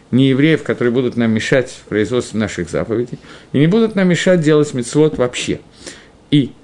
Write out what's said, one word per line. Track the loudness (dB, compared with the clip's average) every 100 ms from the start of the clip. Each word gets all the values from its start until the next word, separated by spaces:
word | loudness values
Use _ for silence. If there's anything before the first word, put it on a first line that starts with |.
| -2
неевреев, | 2 4 4 2 2
которые | -2 -2 0
будут | 0 -2 -2
нам | 0
мешать | 0 0 0 0
в | -8 -6
производстве | -2 -2 -2 -4 -4
наших | -6 -6 -6
заповедей, | -4 -4 -4 -6 -10 -18 -20 -6
и | 0
не | 2
будут | 4 0 0
нам | 0
мешать | 2 2 2
делать | 4 2 2
мицвот | -4 -2 2 2 2
вообще. | -4 -4 -6 -6 -8 -20 -20 -20 -20 -18 0
И | 0 0 -6